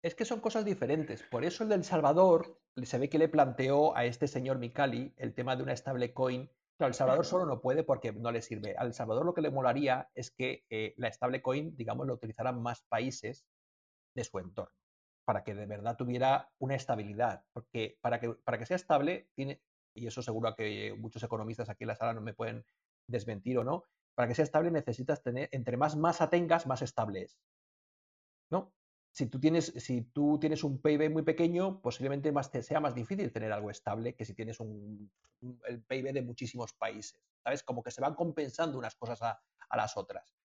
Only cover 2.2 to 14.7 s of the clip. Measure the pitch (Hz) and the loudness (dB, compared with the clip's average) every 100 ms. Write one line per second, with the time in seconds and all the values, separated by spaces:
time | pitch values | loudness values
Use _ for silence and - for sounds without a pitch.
2.2 | 190 165 165 - _ - 123 123 139 156 | 10 8 4 -12 _ -10 -4 0 2 4
3.2 | 156 156 139 120 131 143 156 - 120 120 | 6 6 4 4 4 6 6 4 0 0
4.2 | 143 135 127 131 120 - 139 117 135 _ | -2 0 -2 -2 -2 0 0 0 -6 _
5.2 | 123 - 127 127 131 127 - 127 120 - | -6 -4 -2 -2 -2 -4 -4 -2 -2 0
6.2 | 131 127 139 _ _ _ 139 120 131 135 | -2 -2 -8 _ _ _ 0 4 4 4
7.2 | - 185 170 123 127 143 160 127 113 101 | 4 2 2 0 2 2 4 0 0 -2
8.2 | 117 117 - 107 104 - 123 113 113 113 | -2 -2 -4 -8 -6 -2 -2 -2 0 2
9.2 | 165 175 156 135 127 131 143 127 - - | 2 0 0 2 2 2 2 0 -2 -10
10.2 | 123 _ 127 127 _ 110 110 - 120 - | -12 _ -4 -4 _ -6 -6 -4 -6 -2
11.2 | 123 127 127 135 160 147 110 120 139 120 | -2 -2 -2 -2 -4 -6 -4 -4 -2 -4
12.2 | 113 110 123 123 117 117 _ 117 127 131 | -6 -4 -4 -2 -4 -6 _ -2 -2 -4
13.2 | 110 131 _ _ _ _ _ _ _ - | -8 -10 _ _ _ _ _ _ _ -10
14.2 | 113 95 92 92 87 | -6 -6 -8 -10 -10